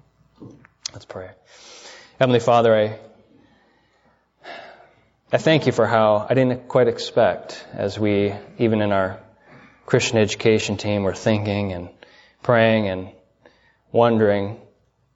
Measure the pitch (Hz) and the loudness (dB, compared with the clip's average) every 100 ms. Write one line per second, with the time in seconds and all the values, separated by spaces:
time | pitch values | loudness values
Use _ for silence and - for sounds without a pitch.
0 | _ _ _ _ - - _ _ - 104 | _ _ _ _ -20 -20 _ _ -20 -20
1 | - 98 92 - _ - - - - - | -18 -18 -18 -20 _ -20 -20 -20 -20 -20
2 | - - 131 120 120 120 117 110 107 - | -10 -2 2 2 4 2 4 2 0 -4
3 | - _ _ _ _ _ _ _ _ _ | -18 _ _ _ _ _ _ _ _ _
4 | _ _ _ _ - - - - - _ | _ _ _ _ -20 -18 -20 -20 -20 _
5 | _ _ - 123 156 156 131 117 107 113 | _ _ -6 -2 2 2 2 0 2 2
6 | 107 104 - 127 127 123 - 131 120 - | 4 2 0 0 0 -2 -2 2 2 0
7 | - 123 104 85 - - - - 104 104 | -4 0 2 0 -8 -18 -16 -8 -8 -2
8 | 107 101 101 101 - - 117 110 104 98 | 0 0 -2 -4 -12 -4 -2 0 0 0
9 | 95 98 - _ _ - - _ - 127 | -2 -6 -20 _ _ -20 -20 _ -2 0
10 | - 113 104 - 113 107 110 101 104 104 | 2 0 0 0 2 2 0 -6 -4 -2
11 | 95 90 113 107 104 101 101 87 90 - | -2 -2 -2 -2 -2 -4 -4 -8 -12 -18
12 | - _ _ _ - 117 113 110 101 92 | -20 _ _ _ 0 2 4 2 -2 -6
13 | 98 - _ _ _ _ _ _ _ 117 | -10 -16 _ _ _ _ _ _ _ 2
14 | 117 113 107 101 101 113 - _ _ _ | 2 4 2 0 -2 -10 -20 _ _ _
15 | _ | _